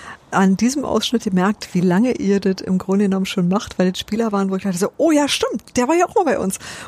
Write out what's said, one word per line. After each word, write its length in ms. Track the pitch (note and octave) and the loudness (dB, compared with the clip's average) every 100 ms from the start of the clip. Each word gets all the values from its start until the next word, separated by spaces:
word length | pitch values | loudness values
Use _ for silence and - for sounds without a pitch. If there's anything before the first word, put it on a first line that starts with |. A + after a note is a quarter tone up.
| - - - | -18 -20 -4
an 240 | D#3 F#3+ F#3+ | 2 2 4
diesem 280 | A#3 C#4+ | 0 0
Ausschnitt 380 | - - - A#3 | -2 -2 0 -2
gemerkt, 460 | G#3+ F#3 F#3 G#3+ - | 0 0 0 0 -4
wie 80 | F3+ | 0
lange 360 | F3+ F3+ B3+ - | 2 2 2 0
ihr 240 | G3 G3 | 0 2
das 200 | G3 F#3+ | 0 -2
im 180 | - F#3 | -2 -2
Grunde 260 | - G3 | 0 0
genommen 220 | G#3 F#3+ F#3+ | 2 0 -2
schon 200 | - F3 | 0 0
macht, 320 | G3 - - | 0 -2 -4
weil 140 | F#3 | -4
das 80 | F#3 | -4
Spieler 320 | - G#3+ A3+ | -6 -2 -2
waren, 180 | G3+ G3 | 0 -2
wo 60 | F#3+ | -2
ich 80 | |
dachte 120 | G3 F3 | -4 -2
so, 120 | G3+ - | -4 0
"Oh 160 | D4+ | 2
ja, 160 | D4+ C#4+ | 4 2
stimmt, 480 | - C5 G4+ - - | 0 -2 -4 -4 -2
der 100 | B3 | 2
war 80 | |
ja 120 | E4+ F4+ | 2 2
auch 100 | - | 2
mal 80 | |
bei 140 | F4 A3+ | 2 0
uns." 180 | F#3+ - - - | -2 -4 -10 -16